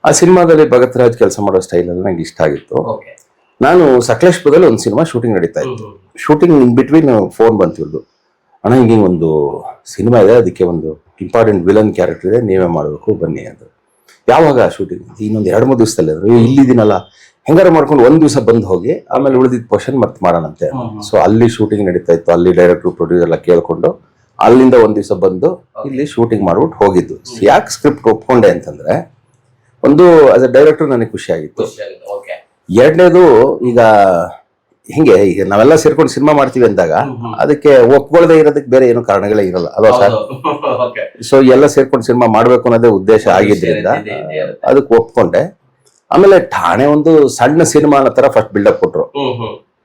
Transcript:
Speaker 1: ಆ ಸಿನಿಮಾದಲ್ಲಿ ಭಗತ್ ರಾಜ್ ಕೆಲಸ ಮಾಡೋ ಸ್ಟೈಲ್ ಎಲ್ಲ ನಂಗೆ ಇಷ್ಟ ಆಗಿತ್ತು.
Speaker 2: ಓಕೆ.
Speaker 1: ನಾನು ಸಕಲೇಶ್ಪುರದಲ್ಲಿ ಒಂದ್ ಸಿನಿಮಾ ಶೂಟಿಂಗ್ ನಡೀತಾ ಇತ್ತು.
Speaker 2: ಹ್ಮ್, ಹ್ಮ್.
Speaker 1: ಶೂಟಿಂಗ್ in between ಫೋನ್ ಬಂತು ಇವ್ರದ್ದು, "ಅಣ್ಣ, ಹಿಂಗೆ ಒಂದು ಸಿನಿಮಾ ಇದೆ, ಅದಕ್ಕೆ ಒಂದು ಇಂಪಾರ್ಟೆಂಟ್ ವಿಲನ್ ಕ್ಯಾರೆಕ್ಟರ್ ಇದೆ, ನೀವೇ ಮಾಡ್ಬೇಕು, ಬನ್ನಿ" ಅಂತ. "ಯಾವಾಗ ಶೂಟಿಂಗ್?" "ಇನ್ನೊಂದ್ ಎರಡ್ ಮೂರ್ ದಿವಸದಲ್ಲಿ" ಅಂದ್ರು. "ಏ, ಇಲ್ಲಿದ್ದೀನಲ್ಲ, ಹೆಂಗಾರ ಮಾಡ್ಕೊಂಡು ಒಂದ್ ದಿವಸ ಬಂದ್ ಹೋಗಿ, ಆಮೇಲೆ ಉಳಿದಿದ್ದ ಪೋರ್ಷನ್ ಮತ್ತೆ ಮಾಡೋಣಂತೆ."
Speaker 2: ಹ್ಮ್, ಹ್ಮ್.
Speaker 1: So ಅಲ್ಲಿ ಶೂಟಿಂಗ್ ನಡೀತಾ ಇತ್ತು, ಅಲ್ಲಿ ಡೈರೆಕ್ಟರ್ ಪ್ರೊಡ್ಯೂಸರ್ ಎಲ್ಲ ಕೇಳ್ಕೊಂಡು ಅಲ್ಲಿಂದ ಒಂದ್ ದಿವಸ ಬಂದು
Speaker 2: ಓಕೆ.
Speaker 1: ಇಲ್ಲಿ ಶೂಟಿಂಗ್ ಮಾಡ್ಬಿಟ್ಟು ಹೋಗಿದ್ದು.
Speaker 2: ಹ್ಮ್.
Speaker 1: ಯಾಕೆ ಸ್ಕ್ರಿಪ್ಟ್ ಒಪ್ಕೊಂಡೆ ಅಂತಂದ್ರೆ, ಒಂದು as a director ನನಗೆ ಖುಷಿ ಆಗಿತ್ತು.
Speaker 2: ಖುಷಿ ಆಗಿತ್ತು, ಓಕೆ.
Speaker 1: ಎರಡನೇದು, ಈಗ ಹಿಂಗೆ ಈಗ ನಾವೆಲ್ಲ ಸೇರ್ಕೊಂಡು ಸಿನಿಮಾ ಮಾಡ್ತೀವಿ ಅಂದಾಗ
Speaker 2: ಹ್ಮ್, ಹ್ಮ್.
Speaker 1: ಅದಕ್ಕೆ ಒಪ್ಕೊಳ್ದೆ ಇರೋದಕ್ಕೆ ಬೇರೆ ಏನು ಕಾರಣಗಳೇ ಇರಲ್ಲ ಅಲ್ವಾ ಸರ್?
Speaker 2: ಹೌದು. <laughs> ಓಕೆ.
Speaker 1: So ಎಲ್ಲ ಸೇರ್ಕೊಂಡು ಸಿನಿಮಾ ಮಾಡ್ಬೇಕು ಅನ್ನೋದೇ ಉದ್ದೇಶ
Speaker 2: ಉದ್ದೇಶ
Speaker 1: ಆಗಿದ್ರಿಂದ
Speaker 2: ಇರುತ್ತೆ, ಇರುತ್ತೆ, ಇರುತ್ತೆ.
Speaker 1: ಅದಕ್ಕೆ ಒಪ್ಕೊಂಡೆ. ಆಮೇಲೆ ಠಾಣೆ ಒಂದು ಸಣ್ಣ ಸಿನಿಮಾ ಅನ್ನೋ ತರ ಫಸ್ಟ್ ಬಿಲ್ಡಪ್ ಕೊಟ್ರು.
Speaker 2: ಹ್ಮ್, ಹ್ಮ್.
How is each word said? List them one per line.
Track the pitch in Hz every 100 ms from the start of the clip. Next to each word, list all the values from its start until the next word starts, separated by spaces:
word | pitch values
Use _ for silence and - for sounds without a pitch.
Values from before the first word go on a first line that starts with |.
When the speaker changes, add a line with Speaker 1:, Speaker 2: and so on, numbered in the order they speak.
Speaker 1:
ಆ | 160
ಸಿನಿಮಾದಲ್ಲಿ | 143 170 185 170 156 151
ಭಗತ್ | 123 127 127
ರಾಜ್ | 120 117
ಕೆಲಸ | 101 -
ಮಾಡೋ | 101 95
ಸ್ಟೈಲ್ | 92 87 87
ಎಲ್ಲ | 87 98
ನಂಗೆ | 85
ಇಷ್ಟ | 80 -
ಆಗಿತ್ತು. | 78 69 _
Speaker 2:
ಓಕೆ. | - - - - - _ _ _ _
Speaker 1:
ನಾನು | 135 180 156 127
ಸಕಲೇಶ್ಪುರದಲ್ಲಿ | 120 113 180 160 147 160 170
ಒಂದ್ | 110
ಸಿನಿಮಾ | 110 107
ಶೂಟಿಂಗ್ | 160 120 117 98
ನಡೀತಾ | 85 80
ಇತ್ತು. | 131 -
Speaker 2:
ಹ್ಮ್, | -
ಹ್ಮ್. | - _ -
Speaker 1:
ಶೂಟಿಂಗ್ | - 151 175 151
in | 123 117
between | 131 156 147 113 92
ಫೋನ್ | - 113 107
ಬಂತು | 85 -
ಇವ್ರದ್ದು, | 76 80 _ _ _ _ _ _
"ಅಣ್ಣ, | 101 131
ಹಿಂಗೆ | 117 113
ಒಂದು | 95 87 82 78 71 - - - -
ಸಿನಿಮಾ | - 107 120
ಇದೆ, | 98
ಅದಕ್ಕೆ | 120 92 -
ಒಂದು | 90 85 78 78 _ _
ಇಂಪಾರ್ಟೆಂಟ್ | 92 117 113 98 85
ವಿಲನ್ | 107 107
ಕ್ಯಾರೆಕ್ಟರ್ | 90 87 82 92
ಇದೆ, | 117
ನೀವೇ | 110 95 87
ಮಾಡ್ಬೇಕು, | 82 73 73 -
ಬನ್ನಿ" | 104 82 73
ಅಂತ. | - - - _ _ _ _ _ -
"ಯಾವಾಗ | 135 156 127
ಶೂಟಿಂಗ್?" | 90 - 92 90 - -
"ಇನ್ನೊಂದ್ | 107 110 92
ಎರಡ್ | 101
ಮೂರ್ | 127 127
ದಿವಸದಲ್ಲಿ" | 107 - 80
ಅಂದ್ರು. | 78 101
"ಏ, | 120
ಇಲ್ಲಿದ್ದೀನಲ್ಲ, | 117 139 131 120 107 92 - _ _ _
ಹೆಂಗಾರ | - 160 185
ಮಾಡ್ಕೊಂಡು | 160 143 151
ಒಂದ್ | 120 160
ದಿವಸ | 151 139
ಬಂದ್ | 110 117
ಹೋಗಿ, | 98 92 107 180
ಆಮೇಲೆ | _ 131 139 127
ಉಳಿದಿದ್ದ | 131 123 117
ಪೋರ್ಷನ್ | 101 - 135
ಮತ್ತೆ | 104 -
ಮಾಡೋಣಂತೆ." | 92 85 78 - 135
Speaker 2:
ಹ್ಮ್, | 131 113
ಹ್ಮ್. | 107 104
Speaker 1:
So | 104
ಅಲ್ಲಿ | 87 110 117
ಶೂಟಿಂಗ್ | 117 107 107 98
ನಡೀತಾ | 90 -
ಇತ್ತು, | 85 -
ಅಲ್ಲಿ | 87 90
ಡೈರೆಕ್ಟರ್ | 90 87 85 90
ಪ್ರೊಡ್ಯೂಸರ್ | - 82 87 85
ಎಲ್ಲ | 82
ಕೇಳ್ಕೊಂಡು | - 87 - - 156 - _ _ _ -
ಅಲ್ಲಿಂದ | 107 127 131
ಒಂದ್ | 123 107 107
ದಿವಸ | 101
ಬಂದು | 98 95 92 151
Speaker 2:
ಓಕೆ. | 180 _ - 139
Speaker 1:
ಇಲ್ಲಿ | 131 143
ಶೂಟಿಂಗ್ | - 117 110
ಮಾಡ್ಬಿಟ್ಟು | 92 90 160 -
ಹೋಗಿದ್ದು. | 101 90 -
Speaker 2:
ಹ್ಮ್. | - - -
Speaker 1:
ಯಾಕೆ | 104 165 -
ಸ್ಕ್ರಿಪ್ಟ್ | - 147 147 113
ಒಪ್ಕೊಂಡೆ | 110 - 127 101
ಅಂತಂದ್ರೆ, | 85 76 71 71 135 - _ _ _ _ _ _ _
ಒಂದು | 131 147 180 160 135
as | 123
a | 127
director | 127 151 156 151
ನನಗೆ | 123 113
ಖುಷಿ | 101 -
ಆಗಿತ್ತು. | 82 76 -
Speaker 2:
ಖುಷಿ | - -
ಆಗಿತ್ತು, | 101 - 98 101
ಓಕೆ. | - - _ _ -
Speaker 1:
ಎರಡನೇದು, | 113 139 160 180 175 170 113 135 -
ಈಗ | 123 117 113 107 98 87 90 - _ _ _ _ -
ಹಿಂಗೆ | 147 147 95
ಈಗ | 101 87 92
ನಾವೆಲ್ಲ | 101 123
ಸೇರ್ಕೊಂಡು | 160 156 - 139
ಸಿನಿಮಾ | 135 147
ಮಾಡ್ತೀವಿ | 147 131 131 117
ಅಂದಾಗ | 98 85
Speaker 2:
ಹ್ಮ್, | 80 139 123
ಹ್ಮ್. | 117
Speaker 1:
ಅದಕ್ಕೆ | - 143 147 151 135 117 139
ಒಪ್ಕೊಳ್ದೆ | 143 165 170 160
ಇರೋದಕ್ಕೆ | 151 143 123
ಬೇರೆ | 131 127
ಏನು | 117
ಕಾರಣಗಳೇ | - 98 101 107
ಇರಲ್ಲ | 95 90 85
ಅಲ್ವಾ | - 107 104
ಸರ್? | 101
Speaker 2:
ಹೌದು. | 135 - 131
<laughs> | 151 147 143 127 123
ಓಕೆ. | - - _
Speaker 1:
So | 117 135 131
ಎಲ್ಲ | 131 147
ಸೇರ್ಕೊಂಡು | 139 131 131 117
ಸಿನಿಮಾ | 123 117
ಮಾಡ್ಬೇಕು | 107 117 123 123
ಅನ್ನೋದೇ | 117 117
ಉದ್ದೇಶ | 98 95 110
Speaker 2:
ಉದ್ದೇಶ | 104
Speaker 1:
ಆಗಿದ್ರಿಂದ | 92 104 98 85 78
Speaker 2:
ಇರುತ್ತೆ, | - 131 -
ಇರುತ್ತೆ, | - 156 156
ಇರುತ್ತೆ. | - - -
Speaker 1:
ಅದಕ್ಕೆ | 135 139
ಒಪ್ಕೊಂಡೆ. | 117 117 - 92 87 170 _ _ _ _ _ _
ಆಮೇಲೆ | 151 196 185
ಠಾಣೆ | - - 87 98 143
ಒಂದು | 147 151 160 139
ಸಣ್ಣ | - 123 156
ಸಿನಿಮಾ | 165 151 147 139
ಅನ್ನೋ | 131
ತರ | 127 135
ಫಸ್ಟ್ | 110 110
ಬಿಲ್ಡಪ್ | 101 101 -
ಕೊಟ್ರು. | 92 -
Speaker 2:
ಹ್ಮ್, | - 143 135
ಹ್ಮ್. | 120 113 - _ _